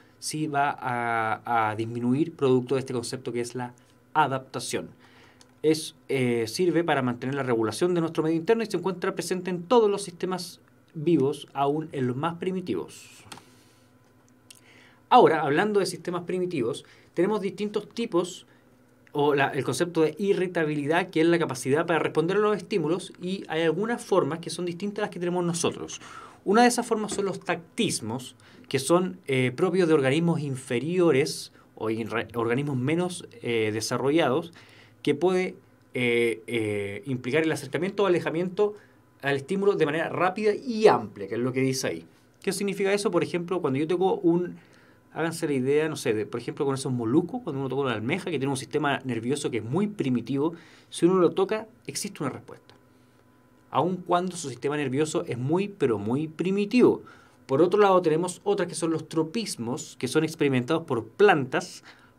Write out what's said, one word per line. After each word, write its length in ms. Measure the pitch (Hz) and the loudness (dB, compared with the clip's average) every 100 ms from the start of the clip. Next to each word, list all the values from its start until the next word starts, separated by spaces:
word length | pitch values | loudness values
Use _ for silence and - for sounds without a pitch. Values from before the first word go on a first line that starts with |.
| - _ | -20 _
sí 280 | - 156 156 | -8 -6 -2
va 280 | 139 143 - | 0 0 -2
a, 920 | 127 120 117 113 110 110 117 117 107 | -4 -2 0 0 0 -2 0 0 2
a 60 | 107 | 0
disminuir 560 | 113 120 120 135 165 | -4 -2 0 0 0
producto 420 | - 135 127 123 135 | 0 4 4 2 -2
de 40 | |
este 140 | 123 | -2
concepto 380 | 123 117 123 123 | -6 -6 -8 -6
que 100 | 120 | -6
es 120 | 120 | -6
la 200 | 127 123 123 _ _ _ | -6 -10 -12 _ _ _
adaptación. 720 | 151 139 131 131 151 - 107 82 - - - - - - _ | 0 0 0 -6 -10 -6 -6 -6 -16 -20 -20 -20 -20 -20 _
Es, 320 | 151 156 - - - | 0 0 -2 -12 -4
eh, 380 | 135 123 117 113 | 0 2 0 -2
sirve 360 | - 180 160 | 0 2 2
para 180 | 170 143 | 2 2
mantener 320 | 123 117 127 | 0 -2 -4
la 80 | 143 | -2
regulación 500 | 127 113 107 104 180 | 0 2 0 0 0
de 80 | 175 | 2
nuestro 220 | 160 165 | 0 0
medio 140 | 156 165 | 0 0
interno 260 | 165 233 | 2 0
y 40 | 214 | 0
se 120 | 175 | -4
encuentra 360 | 190 180 190 | -4 -4 -4
presente 360 | 190 170 185 185 | -4 -4 -4 -4
en 120 | 175 | -4
todos 280 | 170 247 208 | 4 4 6
los 120 | 196 | 2
sistemas 580 | 180 175 185 180 - - _ _ _ | -6 -8 -6 -6 -8 -16 _ _ _
vivos, 540 | 160 147 147 135 151 - | -4 2 4 4 0 -6
aún 380 | 139 143 151 156 | -2 0 0 -4
en 140 | 147 127 | -4 -2
los 100 | 127 | -2
más 200 | 165 170 | -4 -4
primitivos. 720 | 180 185 180 90 - - - - - - - - _ _ _ _ _ _ _ _ - - - - - _ - | -4 -4 -4 -4 -6 -12 -20 -20 -20 -20 -20 -20 _ _ _ _ _ _ _ _ -20 -20 -20 -20 -20 _ 4
Ahora, 340 | 247 156 160 | 8 8 6
hablando 380 | 151 151 208 202 | 2 2 2 2
de 60 | 180 | 0
sistemas 380 | 170 - 175 | -4 -6 -6
primitivos, 640 | 175 180 180 165 113 143 - - - | -4 -4 -2 -2 -4 -4 -12 -20 -6
tenemos 300 | - 196 214 | 0 2 0
distintos 440 | 190 185 208 208 - | -2 -4 -4 -4 -6
tipos, 600 | - 233 170 185 - - _ _ _ _ _ _ | -6 -2 0 -2 -6 -20 _ _ _ _ _ _
o 220 | 147 147 | 0 2
la, 140 | 139 131 | 4 2
el 140 | 143 | 0
concepto 380 | 131 127 175 170 | -2 -2 0 2
de 140 | 156 - | 0 2
irritabilidad, 920 | 196 180 185 175 156 151 143 170 180 | 0 2 0 0 -2 0 0 0 2
que 100 | 156 | 2
es 60 | 165 | 4
la 120 | 170 | 4
capacidad 460 | 151 123 131 143 | 2 -2 0 0
para 140 | 165 156 | 2 2
responder 400 | 156 160 165 202 | 0 0 0 2
a 20 | |
los 160 | 214 214 | 2 0
estímulos, 560 | - 202 151 185 - - | -2 -2 0 -2 -6 -10
y 240 | 180 190 - | -8 -6 -4
hay 140 | 160 | 0
algunas 400 | 165 165 226 240 | 0 0 -2 -4
formas 360 | - 185 139 165 | 0 2 2 -2
que 100 | 170 | -8
son 160 | - | -6
distintas 360 | 175 170 202 208 | -6 -6 -6 -4
a 20 | |
las 80 | 202 | -6
que 80 | 185 | -4
tenemos 260 | 175 180 | -4 -2
nosotros. 560 | 175 170 113 - 78 - - - - - 180 | 0 0 -2 -2 -8 -12 -16 -18 -20 -8 2
Una 160 | 214 | 6
de 60 | 247 | 6
esas 180 | 240 - | 4 0
formas 260 | 220 208 | -2 -2
son 140 | 202 196 | -2 -4
los 140 | 175 | -4
tactismos, 960 | - 170 - - 190 - 107 123 - - - - - | -4 -6 -4 -2 0 -2 -4 -8 -8 -18 -20 -20 -4
que 80 | 131 | -2
son, 400 | 135 175 185 185 - | 4 2 2 -4 -2
eh, 260 | 131 127 | 0 0
propios 320 | 127 180 185 165 | 0 0 2 4
de 60 | |
organismos 480 | 156 131 147 170 143 | 4 4 2 2 0
inferiores 1120 | 147 127 - 120 151 185 170 135 175 - - - _ | -2 -6 -4 -4 -2 2 4 4 2 -4 -12 -18 _
o 160 | - 110 | -8 -4
in-, 180 | 113 107 113 - | -4 -4 -4 -4
organismos 440 | 117 113 123 147 127 | -2 0 0 -2 -2
menos, 500 | 131 170 180 175 - - | 0 0 -2 -6 -16 -10
eh, 280 | 123 117 107 | -2 0 0
desarrollados, 840 | 107 - 123 131 160 156 143 170 - - - - _ | -2 -2 -2 2 2 2 0 -4 -12 -20 -20 -20 _
que 120 | 143 | -2
puede, 420 | 147 175 185 185 - - _ _ | 0 2 2 -2 -6 -20 _ _
eh, 500 | 127 123 117 117 110 - | -2 2 2 2 0 -4
eh, 560 | 120 107 104 98 101 | -2 -2 -2 -4 -8
implicar 380 | 139 123 123 151 | -6 -6 -2 0
el 100 | 160 | 0
acercamiento 520 | 143 123 143 185 214 | -2 -4 -4 -4 0
o 20 | 196 | 2
alejamiento 680 | 165 165 160 185 185 208 208 - _ _ _ | 2 0 -4 -2 0 -2 -2 -18 _ _ _
al 160 | 139 139 | -4 -4
estímulo 380 | 135 196 196 | -2 0 2
de 100 | 175 | 2
manera 240 | 151 156 - | 2 0 -2
rápida 460 | 131 185 214 214 | 0 0 0 0
y 320 | - 254 220 208 | -2 -4 4 6
amplia, 400 | 120 107 - 95 | 6 0 -10 -6
que 60 | |
es 60 | 113 | -4
lo 120 | 127 | -2
que 80 | 127 | 0
dice 260 | 131 131 117 | 0 0 -4
ahí. 200 | 82 82 _ _ _ | -6 -10 _ _ _
¿Qué 100 | 196 | -6
significa 420 | 185 202 180 196 | -2 -2 0 0
eso? 160 | 202 208 | 0 2
Por 120 | 175 | 0
ejemplo, 380 | 147 180 175 180 | 0 -2 -2 -2
cuando 180 | 151 131 | 0 0
yo 80 | 156 | 0
toco 280 | 180 185 | 0 0
un, 420 | - 165 175 175 - - - - _ _ | 2 2 2 0 -8 -20 -20 -20 _ _
háganse 340 | - 165 165 156 | -6 -4 -2 -2
la 60 | |
idea, 360 | 135 131 147 156 | 0 2 2 2
no 80 | 139 | -2
sé, 180 | 127 | -2
de, 120 | 107 101 | 0 -2
por 140 | 120 | -6
ejemplo, 240 | 131 - | -6 -2
con 100 | 139 | -2
esos 180 | 135 139 | 0 -2
moluscos, 500 | 123 113 151 175 247 | -2 2 2 2 -2
cuando 180 | 180 135 | -6 -6
uno 80 | 135 | -4
toca 140 | 131 | -2
una 100 | 135 | 0
almeja, 380 | 107 113 185 185 | -2 -2 -2 -2
que 80 | 147 | -2
tiene 100 | 135 | -2
un 80 | 131 | -2
sistema 440 | - 151 147 135 | -2 0 0 0
nervioso 460 | 131 113 117 147 151 | -2 -4 -2 -2 -2
que 80 | 110 | -4
es 60 | |
muy 220 | 113 165 208 | -2 -2 -2
primitivo, 680 | - 135 120 123 139 156 165 - - - | -2 0 0 -2 -2 -2 -4 -16 -20 -16
si 180 | - 170 | 2 4
uno 140 | 185 | 6
lo 120 | 160 | 4
toca, 360 | 180 - 220 - - - | 2 -2 -2 -8 -16 -12
existe 360 | - 202 - | -8 -8 -6
una 80 | 139 | -8
respuesta, 440 | 113 - - - - _ _ _ _ _ _ _ _ _ | -8 -14 -20 -20 -20 _ _ _ _ _ _ _ _ _
aun 260 | 131 170 180 | 0 0 0
cuando 400 | - 175 180 175 | 0 0 0 -6
su 120 | 143 | -8
sistema 280 | 120 143 147 | -4 -2 -2
nervioso 480 | 135 135 156 170 - | 0 0 0 -2 -4
es 120 | 120 | -4
muy, 300 | 127 175 202 | 0 0 -2
pero 300 | - 131 104 | 0 0 0
muy 280 | 104 131 156 | 0 -2 -2
primitivo. 760 | - 175 196 202 247 156 - - - - _ - | -4 -2 0 2 6 6 6 -2 -20 -20 _ -2
Por 140 | 135 | 2
otro 200 | 165 208 | 4 6
lado, 200 | 202 180 | 6 6
tenemos 380 | 170 160 180 - | 4 0 -2 -4
otras 240 | 202 196 202 | -2 -2 -2
que 60 | |
son 160 | - 165 | -4 -2
los 180 | 160 - | -2 -4
tropismos, 880 | 160 156 233 202 - 113 151 - - | -4 -2 -4 -6 -6 -6 -6 -10 -8
que 100 | 127 | -2
son 160 | 156 | 0
experimentados 600 | 160 - 143 131 123 160 | 0 2 2 2 2 -2
por 220 | 165 117 113 | -2 -4 -2
plantas 800 | - 202 160 127 170 - - - - - | 6 6 6 2 -4 -4 -12 -20 -20 -20